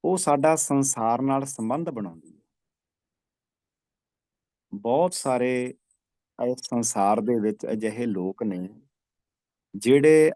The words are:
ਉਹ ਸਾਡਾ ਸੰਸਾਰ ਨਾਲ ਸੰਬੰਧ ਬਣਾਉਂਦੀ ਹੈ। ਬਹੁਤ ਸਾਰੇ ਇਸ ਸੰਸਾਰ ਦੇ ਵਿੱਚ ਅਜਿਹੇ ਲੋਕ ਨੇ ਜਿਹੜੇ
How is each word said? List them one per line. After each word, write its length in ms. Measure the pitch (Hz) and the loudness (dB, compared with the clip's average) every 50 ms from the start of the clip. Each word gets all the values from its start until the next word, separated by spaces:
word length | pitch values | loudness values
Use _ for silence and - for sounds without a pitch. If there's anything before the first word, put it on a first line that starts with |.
| - | 0
ਉਹ 120 | - 185 180 | 0 -2 0
ਸਾਡਾ 380 | - 156 147 139 139 156 160 | 2 2 2 4 4 2 2
ਸੰਸਾਰ 640 | 156 - - 139 139 135 135 - - 113 113 117 120 | 2 0 0 0 0 0 0 -2 -2 0 0 0 0
ਨਾਲ 240 | 131 135 135 135 135 | 0 0 0 -2 -2
ਸੰਬੰਧ 440 | 135 - - 113 110 123 151 170 160 | -6 -8 -6 -4 -4 -4 -4 -4 -6
ਬਣਾਉਂਦੀ 460 | 139 117 101 92 85 82 78 - 78 | -6 -8 -10 -10 -12 -16 -20 -20 -20
ਹੈ। 60 | _ _ _ _ _ _ _ _ _ _ _ _ _ _ _ _ _ _ _ _ _ _ _ _ _ _ _ _ _ _ _ _ _ _ _ _ _ _ _ _ _ _ _ _ _ _ _ - | _ _ _ _ _ _ _ _ _ _ _ _ _ _ _ _ _ _ _ _ _ _ _ _ _ _ _ _ _ _ _ _ _ _ _ _ _ _ _ _ _ _ _ _ _ _ _ -16
ਬਹੁਤ 400 | 101 101 117 123 143 175 180 175 | -8 -4 -2 0 2 0 0 -2
ਸਾਰੇ 600 | - - 139 127 123 123 127 127 123 123 127 - _ _ _ _ _ _ _ _ _ _ _ _ - 123 123 | -4 -2 -2 0 0 0 0 0 -2 -4 -6 -8 _ _ _ _ _ _ _ _ _ _ _ _ -6 -4 -4
ਇਸ 80 | 123 123 | -4 -4
ਸੰਸਾਰ 600 | - - 127 120 117 - - 110 98 101 110 107 | -6 -4 -4 -2 -2 -2 -2 0 2 2 2 2
ਦੇ 180 | 104 113 123 117 | 2 0 0 2
ਵਿੱਚ 260 | 104 107 104 - - - | 2 0 -2 -2 -6 -6
ਅਜਿਹੇ 340 | - 110 110 110 107 117 120 | -6 -4 -4 -6 -4 -4 -4
ਲੋਕ 380 | 120 101 95 90 95 98 - 117 | -4 -4 -4 -4 -6 -6 -4 -6
ਨੇ 260 | 107 92 90 92 98 110 110 _ _ _ _ _ _ _ _ _ _ _ _ _ _ _ _ _ _ _ | -6 -4 -6 -8 -10 -14 -18 _ _ _ _ _ _ _ _ _ _ _ _ _ _ _ _ _ _ _
ਜਿਹੜੇ 560 | 101 - 117 135 143 139 156 156 156 156 160 - | -4 2 4 4 6 6 6 6 8 6 4 2